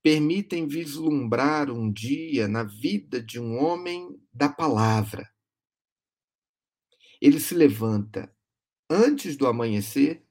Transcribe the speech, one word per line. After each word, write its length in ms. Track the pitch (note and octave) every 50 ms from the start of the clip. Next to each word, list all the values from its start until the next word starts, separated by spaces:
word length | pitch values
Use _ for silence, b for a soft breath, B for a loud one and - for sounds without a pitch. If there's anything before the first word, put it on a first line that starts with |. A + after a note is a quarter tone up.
permitem 680 | _ D#3 D#3 D#3 D3+ D3+ E3+ G3 G3+ - - E3+ E3 D3
vislumbrar 1000 | C#3+ E3 E3+ D3+ C#3 D#3 D#3+ D#3 D3+ C#3+ B2 A2+ A#2+ A#2 C3 C#3+ D#3 D#3 D3 C3+
um 220 | A#2+ A#2 A2+ G#2+
dia 560 | G2+ G#2 G#2+ B2 C#3 D#3+ - E3 D3 B2 A2
na 160 | G2+ G#2 A2+ A#2
vida 580 | G#2 G2+ G#2+ B2 E3 G3+ G3+ - - - B2
de 200 | A#2+ A2 A#2 A#2+
um 180 | A#2+ A#2 A2+ B2
homem 500 | C#3+ E3 F3 F3 F3+ F3+ F3 F3 F3+ F3+ - - _ _ _
da 160 | A#2+ C#3+ C#3+
palavra. 800 | C#3 - E3 D3+ A#2+ G#2+ A2 A2 A2 A2 G#2 G#2+ - - - - _ _ _ _ _ _ _ _ _ _ _ _ _ _ _ _ _ _ _ _ _ _ _ _ _ _ _ _ _ _ _ _ b b b b b b
Ele 200 | - C#3+ D3 D#3
se 160 | - - F3+
levanta 760 | F3 D#3+ C#3+ A2 A2 A2+ A2+ A2 G#2 G2+ G#2+ - F#2+ F2 - _ _ _ _ _ _ _ _ _ _ _ _
antes 480 | D#3+ F#3+ A3+ C4+ D4+ C#4 - F3+ D3
do 120 | C#3 C#3 B2+
amanhecer 760 | A#2 A#2 A#2 A2+ G#2+ G#2 G2+ - - C#3 C#3 D3+ E3+ - _ _